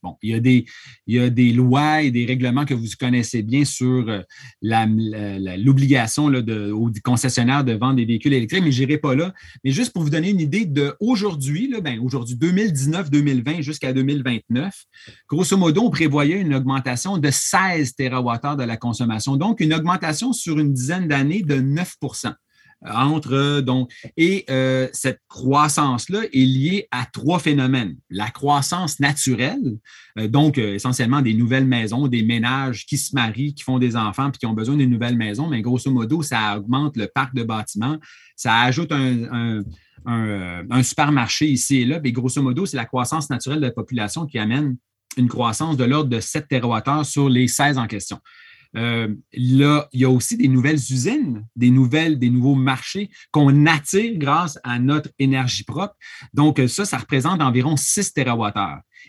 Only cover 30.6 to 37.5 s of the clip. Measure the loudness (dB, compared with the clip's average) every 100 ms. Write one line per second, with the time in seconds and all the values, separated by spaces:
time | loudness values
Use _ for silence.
30.6 | -2 -2 -2 0 2 2 2 2 2 2
31.6 | 2 2 0 -2 0 0 2 0 0 -2
32.6 | -4 -6 -6 -6 -2 -2 -2 -2 -6 -6
33.6 | -2 0 0 0 -2 -2 -4 -4 -4 -2
34.6 | 0 2 2 2 0 0 -2 -2 -4 -2
35.6 | -2 -2 0 0 0 -2 -2 -2 -2 -4
36.6 | -2 0 0 -4 -4 -4 -4 -4 -4